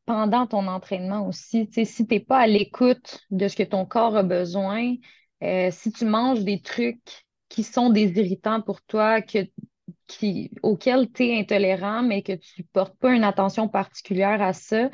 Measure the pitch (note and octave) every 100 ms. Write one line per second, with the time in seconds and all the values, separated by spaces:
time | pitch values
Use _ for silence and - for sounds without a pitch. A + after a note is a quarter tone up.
0 | - A3+ G#3+ A#3 B3 G#3+ F#3+ F#3 - F#3+
1 | F#3 G3+ F#3+ F#3 - A3+ G#3+ - A3 -
2 | A3+ G#3 - C4 A3+ G#3 G3+ - B3 B3
3 | - - _ F#3+ G3 - F#3+ G3 F#3+ A#3
4 | A3+ G#3+ F#3+ F3+ F3+ F3+ F#3+ G#3 A#3+ B3
5 | - _ _ _ F3 F#3 F#3 F3 - G#3+
6 | A3+ G#3+ B3 B3+ G3 G3+ - - A#3+ A#3
7 | - - _ _ _ - G#3+ - B3 G#3+
8 | G#3+ F3 G3 F#3 - A3 G#3+ F#3+ - A3
9 | G#3+ A3 G#3+ A3 F#3+ - - _ - -
10 | - - G#3 F#3 - - - G#3 - B3+
11 | B3+ - B3 A#3 G3+ G3+ G3 F#3+ G3+ A3
12 | B3 G3+ G3 F3+ - - F3+ - F#3+ -
13 | B3+ B3+ G#3+ G3 G3 G3 G#3+ G3+ F#3+ -
14 | - F#3 G3 G#3+ G3 F#3 - A3 B3+